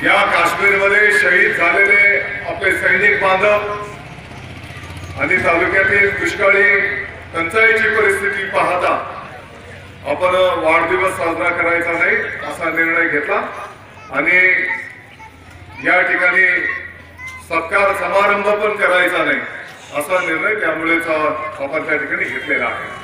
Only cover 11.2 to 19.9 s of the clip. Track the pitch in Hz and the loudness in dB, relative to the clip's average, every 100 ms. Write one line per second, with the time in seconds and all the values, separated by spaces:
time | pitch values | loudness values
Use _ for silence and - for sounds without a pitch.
11.2 | 170 165 175 - 170 170 165 170 190 - | -2 -2 -2 0 0 0 0 0 0 0
12.2 | - - - - 165 160 165 165 165 147 | -2 -8 -10 -6 -4 -2 0 0 0 -2
13.2 | 147 208 - - - - - - - 269 | -2 -4 -4 -10 -14 -16 -20 -20 -8 -4
14.2 | - 269 - - - - - - - - | 2 4 4 2 -2 -6 -10 -18 -20 -20
15.2 | - - - - - - - - 139 - | -20 -20 -20 -20 -20 -8 0 2 2 0
16.2 | - - 190 - - - - - - - | 2 4 2 2 -2 -6 -10 -18 -20 -18
17.2 | - - - 170 - 202 196 185 180 190 | -16 -16 -6 -4 0 2 2 0 0 2
18.2 | 202 202 202 208 208 - 180 180 175 175 | 2 2 2 2 0 0 2 2 2 2
19.2 | 151 135 - - - - - | 0 -2 -4 -12 -14 -18 -10